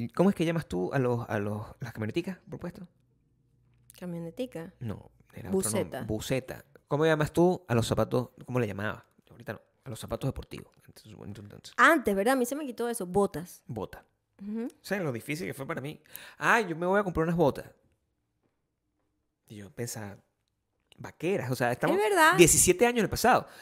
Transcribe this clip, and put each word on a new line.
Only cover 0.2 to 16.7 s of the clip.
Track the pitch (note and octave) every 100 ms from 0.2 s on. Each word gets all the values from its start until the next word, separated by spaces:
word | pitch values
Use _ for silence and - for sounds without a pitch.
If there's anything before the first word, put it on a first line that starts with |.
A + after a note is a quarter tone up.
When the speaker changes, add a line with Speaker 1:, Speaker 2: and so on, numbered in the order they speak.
| F#3
Speaker 1:
es | G3
que | E3
llamas | E3 -
tú | F3+ F#3
a | C#3
los, | B2 A#2 A#2
a | G#2+
los, | G#2 G#2 A2 -
las | C3
camioneticas, | - G#2+ E3+ F3 F3+ -
por | E3+
supuesto? | F3 - F3+ _ _ _ _ _ _ _ _ _ _ -
Speaker 2:
¿Camionetica? | F3+ E3+ E3 E3+ B3 D#3+ F3+ -
Speaker 1:
No, | - - - _ _
era | - -
otro | F#3+ F3+
nombre. | C#3+
Speaker 2:
Buseta. | F2 B2+
Speaker 1:
Buseta. | A#2 A2 - C3 - - - - -
¿Cómo | C#3+ D#3+
llamas | D#3 D3+
tú | - E3+ - -
a | A#2
los | A#2
zapatos? | - A2 B2+ A#2+ - C#3
¿Cómo | B2
le | A2
llamabas? | G2 G#2 - - _ _
Ahorita | - A#2
no. | G#2+ _ _
A | -
los | A2+
zapatos | - A2+ C3+
deportivos. | - - - - _
Entonces, | - - G#2+ - - G2+
entonces. | G#2 - - -
Speaker 2:
Antes, | B3+ D#4+ A3 G3
¿verdad? | G#3
A | C4+
mí | A#3+
se | C#4+
me | C#4+
quitó | A3+ A#3
eso. | A#3 F3+
Botas. | F#3 G3 - F3+ - -
Speaker 1:
Bota. | A2 F2+ - - _ _ -
Speaker 2:
Ujú. | G3+ A3 B3 -
Speaker 1:
¿Sabes | - G3+
lo | D#3+
difícil | A#2 - D3+ F#3+
que | C3+
fue | C#3
para | D#3+
mí? | C3+ - _ - - -
Ay, | D#3 A3+
yo | G3